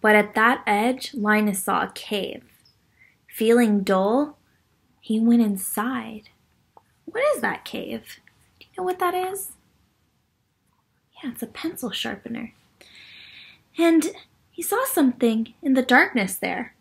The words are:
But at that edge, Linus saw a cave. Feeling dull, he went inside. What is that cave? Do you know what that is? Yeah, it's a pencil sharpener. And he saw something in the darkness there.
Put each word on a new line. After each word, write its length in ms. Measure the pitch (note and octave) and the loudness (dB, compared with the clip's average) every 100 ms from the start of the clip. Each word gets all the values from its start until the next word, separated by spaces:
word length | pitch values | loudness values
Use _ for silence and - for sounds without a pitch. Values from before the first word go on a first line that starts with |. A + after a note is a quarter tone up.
But 140 | A3 | 6
at 200 | G#3+ G#3 | 6 4
that 280 | - A3 C4 - | 2 2 2 0
edge, 460 | G#3 A3+ C4 - | 0 0 -2 -6
Linus 480 | C#4+ G#3 G#3+ G#3+ G3 | -6 0 2 2 -2
saw 200 | - F#3 | -2 -2
a 100 | F#3 | -2
cave. 500 | - - G#3 F#3 - - _ _ _ _ _ _ _ _ | -6 -6 -6 -6 -10 -18 _ _ _ _ _ _ _ _
Feeling 560 | - A3 A#3 A#3+ G#3 | -4 4 4 6 2
dull, 560 | F#3+ F#3+ G3 A#3 D4 - _ _ _ _ _ _ | 2 2 2 2 0 -6 _ _ _ _ _ _
he 200 | - A3 | -4 0
went 220 | A3+ A#3 | 4 4
inside. 880 | A3 G3 - - A3 B3+ A3 A3 G#3+ _ _ _ _ - _ _ | 4 0 -6 -6 -4 -6 -10 -14 -20 _ _ _ _ -20 _ _
What 200 | - G#4+ C#5 | -14 -4 -2
is 60 | D5 | 0
that 240 | G3+ F3 | -2 -6
cave? 540 | - A3 - A3+ - - _ _ _ _ | -8 -12 -10 -12 -12 -20 _ _ _ _
Do 60 | - | -20
you 40 | - | -10
know 60 | |
what 140 | F#4 F#4 | -6 -2
that 160 | F4+ | -2
is? 380 | F4+ F#4 G4 - - _ _ _ _ _ _ _ _ _ _ _ _ _ _ _ _ | -2 -6 -8 -12 -16 _ _ _ _ _ _ _ _ _ _ _ _ _ _ _ _
Yeah, 80 | D4 | -12
it's 120 | A#3+ | -10
a 40 | A#3 | -12
pencil 440 | - D#4+ F4 A#3+ | -10 -10 -8 -8
sharpener. 640 | F#3 A#3 G3+ - A#3 A3+ _ _ _ - - - - - - - - _ - | -8 -8 -10 -10 -12 -12 _ _ _ -20 -20 -20 -20 -20 -20 -20 -20 _ 0
And 360 | E4+ E4 D#4 - - _ _ | 4 4 2 -4 -18 _ _
he 120 | - | -12
saw 220 | E4+ G#4 C5 | -4 -2 -2
something 680 | - C#4 B3 A#3+ A3 A3+ _ | 2 2 2 0 0 -4 _
in 120 | D4+ | 0
the 80 | C4 | 0
darkness 520 | C4 B3+ F4 B3 F#3+ | 4 4 4 0 -2
there. 400 | G3 - F#3+ A#3 _ | -4 -6 -6 -8 _